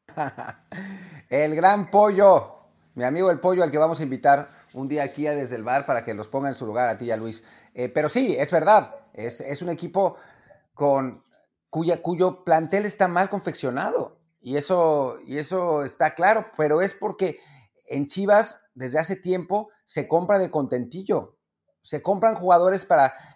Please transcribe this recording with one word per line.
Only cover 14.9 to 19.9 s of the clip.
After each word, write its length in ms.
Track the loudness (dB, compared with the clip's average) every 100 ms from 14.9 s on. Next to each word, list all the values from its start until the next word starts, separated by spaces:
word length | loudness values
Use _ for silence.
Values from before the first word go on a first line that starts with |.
| 2 0 -6 -10
y 120 | -10
eso 460 | -6 -4 -2 -2
está 300 | -4 -2 -2
claro, 380 | 2 2 2 -2 -2
pero 260 | 2 2
es 120 | 0
porque 460 | -2 -8 -4 -4 -4 _ -20 _ _ _
en 200 | -6 -6
Chivas, 580 | -4 2 4 2 -6 _ -12
desde 240 | -4 -4
hace 160 | -4 -6
tiempo, 540 | -4 -4 -2 -4 -6 _
se 240 | _